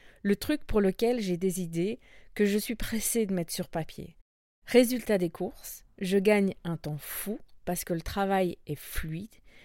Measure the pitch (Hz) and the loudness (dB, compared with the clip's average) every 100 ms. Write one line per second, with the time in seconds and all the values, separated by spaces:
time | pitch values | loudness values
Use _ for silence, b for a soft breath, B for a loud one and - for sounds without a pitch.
0 | b b 202 202 - 302 - 220 196 190 | b b 0 0 0 -2 0 2 2 2
1 | 233 247 196 175 190 175 170 165 190 240 | 2 2 0 0 0 -2 -4 -2 -2 -4
2 | b b b - 208 208 - 226 - 220 | b b b 0 2 2 -2 -4 -4 -2
3 | - 233 202 190 165 - 175 165 156 - | -2 0 0 0 -2 -6 -6 -6 -6 -8
4 | - - _ _ _ _ - 240 240 247 | -14 -16 _ _ _ _ 4 6 6 4
5 | - 202 175 - 185 - - - - - | 0 0 0 -2 -6 -8 -14 -16 -18 -8
6 | 190 196 202 208 196 - 170 165 - 151 | 0 2 6 4 4 0 -6 -6 -6 -8
7 | - - - 233 - - - 175 - 170 | -8 -8 -6 -8 -12 -10 -6 -4 -2 -4
8 | - 208 196 190 180 - - 147 - - | -2 -2 2 2 2 -2 -8 -10 -8 -6
9 | 160 160 214 - - b | -4 -6 -10 -16 -20 b